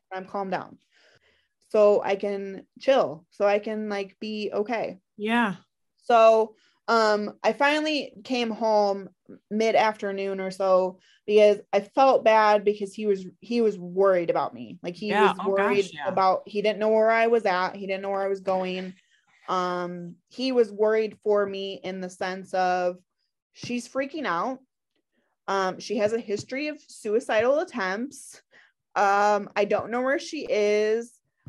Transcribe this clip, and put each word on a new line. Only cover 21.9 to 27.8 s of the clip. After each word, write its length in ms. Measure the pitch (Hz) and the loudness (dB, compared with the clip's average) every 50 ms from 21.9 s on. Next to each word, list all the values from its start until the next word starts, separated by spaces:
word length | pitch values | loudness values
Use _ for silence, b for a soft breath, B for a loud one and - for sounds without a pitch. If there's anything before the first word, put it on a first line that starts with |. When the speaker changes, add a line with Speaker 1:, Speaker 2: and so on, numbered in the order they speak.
| 185 190 | -8 -8
Speaker 1:
the 80 | 185 180 | -10 -12
sense 440 | 185 - 202 185 185 190 190 190 - | -10 -8 -8 -8 -8 -8 -12 -6 -2
of, 440 | 185 185 180 180 180 180 180 180 180 _ _ _ _ _ _ _ _ _ _ _ | -2 0 0 0 0 -2 -2 -4 -6 _ _ _ _ _ _ _ _ _ _ _
"She's 340 | - - - 240 240 233 | -18 -10 -8 -8 -8 -8
freaking 380 | - - 262 285 269 - 320 277 | -6 -6 -6 -6 -6 -8 -8 -4
out. 340 | 202 170 170 196 240 262 247 _ _ _ _ _ _ _ _ _ _ _ _ _ _ _ _ _ | -4 -2 -2 -4 -4 -6 -10 _ _ _ _ _ _ _ _ _ _ _ _ _ _ _ _ _
Um, 320 | - 196 196 190 185 180 - | -4 -2 -2 -2 -2 -4 -8
she 180 | - - 202 | -8 -6 -4
has 160 | 233 202 214 226 | -2 0 0 -2
a 60 | 233 | -4
history 480 | 226 - 202 214 - - 254 269 294 | -4 -4 -6 -6 -6 -8 -8 -6 -6
of 120 | 302 294 294 _ | -8 -8 -10 _
suicidal 720 | _ - - - 220 208 233 262 - 240 214 226 247 277 302 | _ -20 -12 -6 -2 -2 -2 0 0 0 2 2 2 2 0
attempts. 840 | 359 359 - 247 | -2 -4 -6 -6